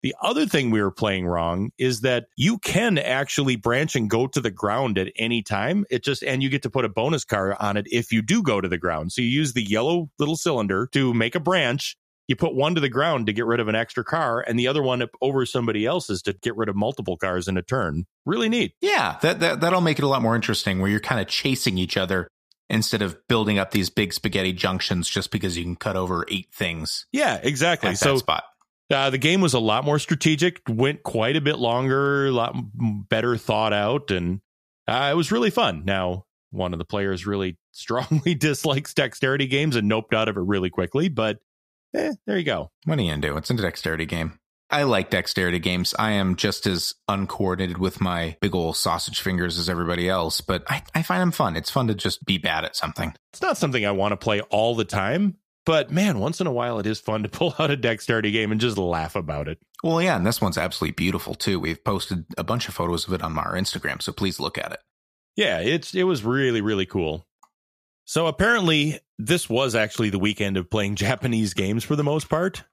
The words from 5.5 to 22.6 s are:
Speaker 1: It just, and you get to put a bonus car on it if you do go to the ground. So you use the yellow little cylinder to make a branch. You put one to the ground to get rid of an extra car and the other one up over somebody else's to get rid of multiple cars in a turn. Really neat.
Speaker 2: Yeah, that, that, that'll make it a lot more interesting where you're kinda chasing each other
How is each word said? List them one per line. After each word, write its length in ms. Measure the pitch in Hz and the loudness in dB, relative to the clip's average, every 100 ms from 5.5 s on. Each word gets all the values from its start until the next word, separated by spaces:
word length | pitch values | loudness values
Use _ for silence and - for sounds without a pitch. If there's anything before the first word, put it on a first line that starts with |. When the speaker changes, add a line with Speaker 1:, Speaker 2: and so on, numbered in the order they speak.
| 101 113 196 202 | -2 0 0 0
Speaker 1:
It 120 | 123 | -2
just, 220 | 143 131 | -2 -2
and 180 | 135 131 | -2 0
you 60 | 135 | 0
get 140 | 139 | 0
to 80 | 123 | -2
put 140 | 131 | -2
a 40 | 117 | 0
bonus 340 | 101 123 156 | 0 0 -2
car 320 | - 107 95 98 | 0 0 0 0
on 160 | 104 104 | 0 0
it 100 | 101 | 0
if 180 | 120 117 | 0 2
you 100 | 113 | 0
do 220 | 107 220 | 2 2
go 180 | 170 104 | 2 0
to 60 | 92 | 0
the 120 | 85 | 0
ground. 340 | 87 80 80 | -2 -2 -4
So 100 | - | -2
you 60 | 120 | 0
use 240 | 135 151 | 2 0
the 100 | 120 | -2
yellow 480 | 104 107 127 175 160 _ | 0 0 2 0 -2 _
little 160 | 147 | -2
cylinder 540 | 160 175 131 104 95 123 | 0 0 0 0 0 0
to 220 | - 131 | 2 2
make 220 | 117 113 175 | 2 2 0
a 40 | |
branch. 560 | 156 185 131 135 - - _ _ - | 2 2 2 0 -4 -10 _ _ -4
You 80 | |
put 180 | 131 165 | 0 0
one 200 | 131 147 | 2 2
to 60 | 170 | 2
the 80 | 139 | 0
ground 380 | 120 156 143 110 | 2 2 2 0
to 60 | |
get 140 | 104 113 | 0 0
rid 140 | 120 | 2
of 80 | 107 | 2
an 80 | 110 | 0
extra 260 | 117 - | -2 -4
car 400 | 110 160 143 117 | -2 -2 0 -2
and 140 | - 117 | 0 0
the 80 | 123 | 2
other 160 | 147 | 2
one 200 | 135 123 | 0 0
up 80 | 120 - | -2 -2
over 260 | 131 135 123 | 0 2 0
somebody 400 | 131 117 104 110 | 0 0 0 0
else's 340 | 170 - 95 | 0 -2 -4
to 100 | - | -2
get 240 | 95 - 107 | -4 -4 -2
rid 120 | 107 | -2
of 60 | |
multiple 420 | 98 107 - 98 87 | 0 -2 -2 -4 -2
cars 300 | 95 92 90 | -2 -2 0
in 100 | 92 | -2
a 60 | |
turn. 440 | - 131 90 76 87 _ - | 0 0 0 -2 -6 _ -4
Really 220 | 214 226 | 0 2
neat. 260 | 240 185 _ | 2 0 _
Speaker 2:
Yeah, 380 | 381 392 107 - | 0 2 0 2
that, 160 | 160 190 | 0 2
that, 220 | 170 143 | 0 2
that'll 200 | 170 180 | 2 4
make 160 | 170 143 | 4 2
it 40 | |
a 40 | 143 | 2
lot 140 | 135 | 4
more 120 | 113 | 4
interesting 460 | 117 107 107 - 92 | 2 0 0 0 2
where 100 | 95 | 2
you're 80 | 104 | 2
kinda 280 | - 123 95 | 0 -2 0
chasing 520 | - - 131 - 92 | -2 0 0 0 0
each 180 | 90 - | 0 0
other 300 | 92 95 85 _ _ _ | 0 0 -2 _ _ _